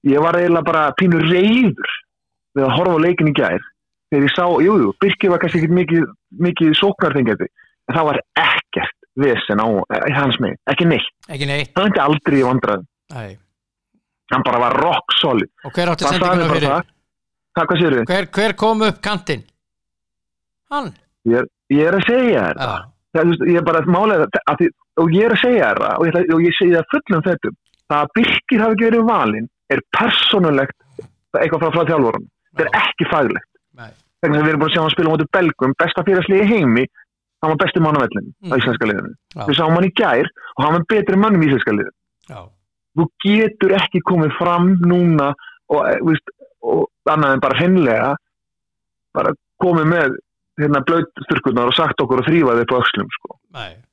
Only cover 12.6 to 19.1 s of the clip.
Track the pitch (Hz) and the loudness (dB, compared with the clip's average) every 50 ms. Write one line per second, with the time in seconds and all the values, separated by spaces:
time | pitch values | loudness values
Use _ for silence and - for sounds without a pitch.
12.6 | - - 107 95 90 _ _ _ _ _ - 127 110 98 98 - _ _ _ _ | 0 -2 -4 -4 -6 _ _ _ _ _ -16 -14 -14 -14 -16 -20 _ _ _ _
13.6 | _ _ _ _ _ _ _ _ _ _ _ _ _ - 131 131 - 131 123 120 | _ _ _ _ _ _ _ _ _ _ _ _ _ -6 -4 -2 -2 0 0 0
14.6 | 123 120 110 127 139 175 156 - - - - - - 151 127 107 92 - _ _ | 0 2 2 0 0 0 -2 -2 -4 -4 -2 -2 0 0 0 -2 -4 -4 _ _
15.6 | - 135 - 175 175 175 165 - - 143 175 180 180 180 185 175 165 160 151 165 | -20 -10 -6 -4 -2 -2 -2 -2 -2 -2 -2 0 0 0 0 0 0 0 -2 -2
16.6 | 151 139 139 170 175 _ _ _ _ _ _ _ _ _ _ _ _ _ _ 170 | 0 0 -2 -2 -4 _ _ _ _ _ _ _ _ _ _ _ _ _ _ -4
17.6 | 165 - 180 156 175 160 135 120 117 120 175 196 185 - - 190 208 220 196 - | -2 0 0 0 2 2 2 0 0 -2 -2 -4 -4 -4 -4 -2 -2 -2 -2 0
18.6 | 214 220 226 214 220 214 180 - - 202 | 0 0 0 2 0 -2 -2 -4 -6 -6